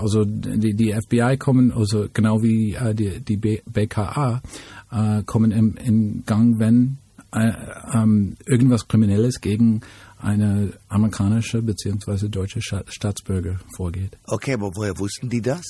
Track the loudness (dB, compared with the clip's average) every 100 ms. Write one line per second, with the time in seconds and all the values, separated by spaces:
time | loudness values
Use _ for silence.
0 | 0 2 0 -2 -4 0 0 2 0 -2
1 | -2 0 2 0 2 4 4 2 0 0
2 | -2 0 2 4 2 2 0 -2 -2 -2
3 | -2 -4 -4 -2 -2 -2 -4 -2 -2 -2
4 | -4 -2 -2 -2 -8 -18 -20 -20 -8 -2
5 | 0 0 0 2 2 4 2 0 0 2
6 | 2 -2 -2 2 4 4 4 4 4 -2
7 | _ -20 -8 0 0 -2 -10 -16 -4 0
8 | 4 4 2 -4 0 2 4 2 2 2
9 | 4 4 2 0 -2 2 2 2 -4 -20
10 | -20 -10 -2 0 2 2 -2 -6 -4 0
11 | 0 2 0 0 0 -2 -2 -4 -4 -6
12 | -4 -4 -4 -4 -6 -6 -6 -8 -8 -6
13 | -6 -6 -4 -4 -4 -6 -10 -8 -6 -6
14 | -8 -10 -6 -6 -4 -4 -4 -6 -6 -4
15 | -6 -8 -6 -4 -4 -6